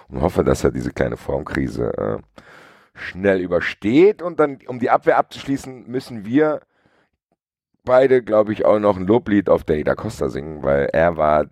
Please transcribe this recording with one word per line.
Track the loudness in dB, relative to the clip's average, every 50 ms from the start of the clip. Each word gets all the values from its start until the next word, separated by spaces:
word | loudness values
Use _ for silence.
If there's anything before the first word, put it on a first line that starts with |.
| -20 -14
Und | -6 -2
hoffe, | -2 0 0 0 0
dass | 0 0 0 0
er | -2 -2
diese | -2 -6 -6
kleine | -4 -4 -4 -4 -4
Formkrise, | -8 -8 -6 -6 -6 -6 -6 -4 -4 -4 -4 -4 -6 -6 -6 -4
äh, | -6 -6 -6 -6 -8 -12 _ _ -20 -20 -20 -20 -20 -20 -20 _ _ _ _ _
schnell | -16 -14 -14 -8 -2 0 2 2 2
übersteht. | 0 -2 -2 -2 -2 -4 -8 -6 -2 2 4 6 6 6 4 0
Und | -4 -6 -2 -2
dann, | -2 -2 -2 -6 _
um | -12 -8 -4
die | -2 0
Abwehr | 0 2 2 2 2
abzuschließen, | 2 0 _ -4 -12 -8 -6 -6 -6 -8 -10 -18 -18 -14
müssen | -10 -10 -10 -10 -10 -12 -12 -6
wir | -2 2 2 2 2 0 -4 -10 _ _ _ _ _ _ _ _ _ _ _ _ _ _ _ _ _ _ _ _ _ _ _ -2
beide, | 2 4 6 6 6 4 2 2
glaub | 2 2 2 2 2
ich, | 0 0 2
auch | 2 2 4
noch | 4 2 0
ein | 0 2
Loblied | 2 2 2 2 2 0 2 2 2
auf | 2 0 0
Danny | 0 -2 -2 -2
da | -2 -4
Costa | -4 -6 -10 -8 -6 -6 -6
singen, | -6 -6 -10 -10 -10 -6 -2
weil | 0 0 0 0 0 0
er | 0 2 2 0
war | 0 0 2 2 2 0 -2